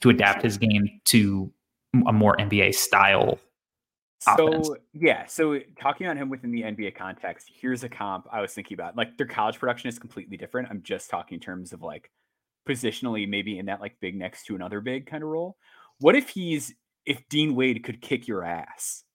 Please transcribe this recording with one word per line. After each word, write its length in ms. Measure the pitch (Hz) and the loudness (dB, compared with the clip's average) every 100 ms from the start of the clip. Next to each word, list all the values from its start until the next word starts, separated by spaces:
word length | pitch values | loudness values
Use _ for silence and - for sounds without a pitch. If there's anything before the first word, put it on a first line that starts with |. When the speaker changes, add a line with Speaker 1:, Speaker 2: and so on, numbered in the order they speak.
Speaker 1:
to 100 | 123 | 6
adapt 320 | 120 101 101 | 8 6 4
his 140 | 120 101 | 2 2
game 420 | 113 104 101 - - | 2 2 0 -2 4
to 460 | 117 101 98 95 - _ _ _ | 4 4 0 -6 -10 _ _ _
m-, 120 | 127 - | 2 4
a 60 | |
more 280 | 107 104 - | 6 6 4
N 80 | 101 | 2
B 120 | 101 | 4
A 100 | 95 | 4
style 680 | 95 - 98 98 98 - - _ _ _ _ _ _ _ - | 2 2 4 6 4 2 0 _ _ _ _ _ _ _ -4
Speaker 2:
So, 120 | - - 160 | 2 4 4
Speaker 1:
offense. 240 | 160 156 139 _ | 2 -2 -6 _
Speaker 2:
yeah. 320 | 151 160 87 - | 0 2 2 -2
So 320 | - 156 143 - - | -2 0 0 -6 -6
talking 260 | 139 143 185 | -4 -4 -4
about 100 | 143 | -6
him 120 | 135 | -6
within 200 | 131 123 | -6 -6
the 120 | 120 | -4
N 100 | 107 104 | -6 -6
B 100 | 101 | -8
A 40 | |
context, 600 | - 95 92 92 85 - | -8 -12 -10 -12 -12 -18
here's 300 | _ 127 123 | _ -4 -4
a 40 | 123 | -6
comp 380 | - 101 95 - | -8 -6 -6 -6
I 80 | 113 | -6
was 140 | 98 | -6
thinking 200 | - 98 | -8 -12
about. 220 | 92 85 110 | -10 -8 -6
Like, 200 | 117 - | -6 -4
their 80 | 117 | -6
college 320 | 117 110 107 | -2 -2 -2
production 300 | 123 120 127 | -4 -4 -6
is 100 | 117 | -10
completely 380 | 113 - 92 92 | -14 -16 -14 -14
different. 300 | - 123 123 | -8 -8 -8
I'm 120 | 104 | -10
just 280 | - 95 - | -8 -8 -6
talking 260 | 90 85 85 | -10 -8 -14
in 40 | |
terms 320 | 92 92 90 | -12 -12 -14
of, 80 | 85 | -14
like, 280 | 82 76 _ _ _ _ _ _ - | -14 -14 _ _ _ _ _ _ -8
positionally, 640 | 127 117 - 123 110 101 | -4 -4 -4 -4 -4 -4
maybe 300 | 101 101 95 | -4 -4 -6
in 80 | 98 | -8
that, 140 | 98 | -8
like, 180 | 101 - | -10 -10
big 140 | 92 95 | -10 -8
next 280 | 92 - - | -10 -12 -12
to 80 | |
another 260 | 98 90 104 | -10 -8 -8
big 260 | 117 131 139 | -6 -8 -8
kind 160 | 156 | -12
of 60 | 156 | -8
role. 260 | 160 175 - _ _ _ - | -6 -6 -10 _ _ _ 2
What 140 | 143 262 | 6 6
if 120 | 269 | 4
he's, 460 | 190 175 156 - - _ _ - | -4 -2 -4 -4 -16 _ _ -6
if 200 | - - | -6 -2
Dean 260 | 147 151 | 0 0
Wade 280 | 127 131 113 | 2 0 0
could 160 | 123 113 | -6 -12
kick 260 | - 131 120 | -6 -6 -4
your 160 | 98 | -6
ass? 600 | 85 85 - - - - _ | -6 -8 -10 -12 -12 -12 _